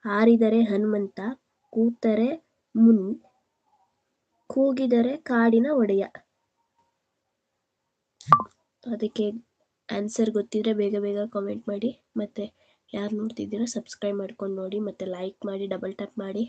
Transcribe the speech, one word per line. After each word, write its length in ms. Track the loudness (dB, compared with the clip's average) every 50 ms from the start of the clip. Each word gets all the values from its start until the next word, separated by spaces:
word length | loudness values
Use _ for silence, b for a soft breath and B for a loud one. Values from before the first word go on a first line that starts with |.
| _
"ಹಾರಿದರೆ 560 | -2 0 4 6 6 6 6 4 4 4 4 2
ಹನುಮಂತ, 540 | 2 2 0 0 0 0 -2 -2 -6 _ -8 -8 -8 -8 -10 _ _ _ _ _ _ -2
ಕೂತರೆ 560 | 0 0 0 0 0 -2 0 2 2 0 0 -2 -6 _ _ _ _ _ _ _
ಮುನಿ, 340 | 6 8 8 8 6 4 -2 -6 -8 _ _ _ _ _ _ _ _ _ _ _ _ _ _ _ _ _ _ _ _ _ _ _ _ _ _
ಕೂಗಿದರೆ 640 | 0 2 2 2 2 0 0 2 2 2 2 2 -2 -6 _
ಕಾಡಿನ 460 | -2 0 4 4 6 6 4 4 4 2
ಒಡೆಯ." 300 | 2 2 2 2 0 0 -2 _ -20 _ _ _ _ _ _ _ _ _ _ _ _ _ _ _ _ _ _ _ _ _ _ _ _ _ _ _ _ _ _ _ _ _ _ _ _ _ _ _ _ 6 8 8 8 8 -4 _ _ _ _ _ _ _
ಅದಕ್ಕೆ 420 | -8 -6 -4 -4 -6 -4 -2 -4 -4 -4 -6 -14 _ _ _ _ _ _ _ _ _
ಆನ್ಸರ್ 420 | -6 -6 -6 -6 -2 -2 -2 0
ಗೊತ್ತಿದ್ರೆ 420 | 0 -2 -4 -2 -4 -2 0 0 0
ಬೇಗ 240 | 0 0 0 0 -2
ಬೇಗ 200 | -2 -2 -2 -4 -4
ಕಾಮೆಂಟ್ 380 | -4 -6 -6 -6 -6 -8 -8 -8
ಮಾಡಿ. 240 | -8 -8 -4 -4 -6 -6 _ _ _ _
ಮತ್ತೆ 280 | -6 -6 -6 _ -12 -12 -12 _ _ _ _ _ _ _ _ -10
ಯಾರು 200 | -8 -6 -6 -6
ನೋಡ್ತಿದ್ದೀರೋ 500 | -6 -6 -6 -6 -8 -8 -8 -4 -4 -4
ಸಬ್ಸ್ಕ್ರೈಬ್ 520 | -4 -6 -8 -10 -12 -14 _ -6 -6 -4 -4
ಮಾಡ್ಕೊಂಡು 380 | -8 -10 -10 _ -8 -8 -6
ನೋಡಿ, 220 | -6 -8 -6 -6 -6
ಮತ್ತೆ 240 | -6 -6 -8 _ -8
ಲೈಕ್ 340 | -8 -8 -8 -8 -10 -10 _ -10
ಮಾಡಿ, 220 | -10 -8 -8 -6
ಡಬಲ್ 280 | -6 -8 -6 -8 -10 -10
ಟ್ಯಾಪ್ 220 | -10 -12 -12 _ -12
ಮಾಡಿ. 260 | -10 -8 -6 -6 -6